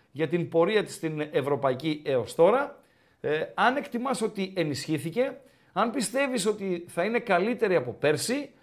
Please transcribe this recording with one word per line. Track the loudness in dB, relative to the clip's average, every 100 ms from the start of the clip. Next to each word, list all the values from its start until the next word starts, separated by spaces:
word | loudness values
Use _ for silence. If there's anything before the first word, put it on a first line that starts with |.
| _
για | -4 -2
την | 0 0
πορεία | 2 4 2
της | 0 -4
στην | -6 -4 -2
Ευρωπαϊκή | 0 0 2 2 0 -2 -4 0
έως | 0 0 4
τώρα. | 6 6 0 -8 _ _ _ _
Ε, | -4 -2 -4
αν | 2 2 2
εκτιμάς | -4 -6 -4 -2
ότι | -4 -4 -6 -2
ενισχύθηκε, | -2 -2 -4 -4 -4 -2 -2 -2 -20 _ _
αν | -2 -2
πιστεύεις | 0 -2 0 0 0 -2
ότι | -2 -2 -4 -6
θα | -2
είναι | 0 0
καλύτερη | 2 2 2 0 2 2
από | 0
πέρσι, | 0 0 2 0 -4 -4 -16